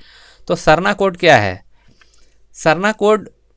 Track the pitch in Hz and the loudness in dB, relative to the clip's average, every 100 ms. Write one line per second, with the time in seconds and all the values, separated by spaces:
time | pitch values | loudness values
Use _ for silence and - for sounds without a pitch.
0 | - - - - - 175 - 156 190 202 | -20 -20 -20 -16 -8 -2 0 0 0 -2
1 | 196 175 170 131 104 92 - _ _ _ | -4 0 4 4 2 -6 -16 _ _ _
2 | _ _ _ _ _ - 165 156 202 214 | _ _ _ _ _ -6 -2 0 -2 -2
3 | 202 214 - - _ | 0 0 -4 -20 _